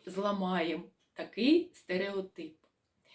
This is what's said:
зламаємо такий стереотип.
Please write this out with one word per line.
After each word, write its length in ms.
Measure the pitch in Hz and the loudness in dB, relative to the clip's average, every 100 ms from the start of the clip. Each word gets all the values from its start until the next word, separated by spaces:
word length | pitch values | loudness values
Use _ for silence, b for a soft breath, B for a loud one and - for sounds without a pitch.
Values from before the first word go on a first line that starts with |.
| - | -8
зламаємо 760 | 190 208 196 185 180 165 160 - _ _ | -2 0 0 0 0 0 -4 -8 _ _
такий 580 | - 160 - 254 339 349 | -12 -8 0 4 4 4
стереотип. 840 | - - 185 202 196 190 - 160 - _ _ _ _ B | -8 -4 -2 -2 -4 -6 -10 -14 -16 _ _ _ _ B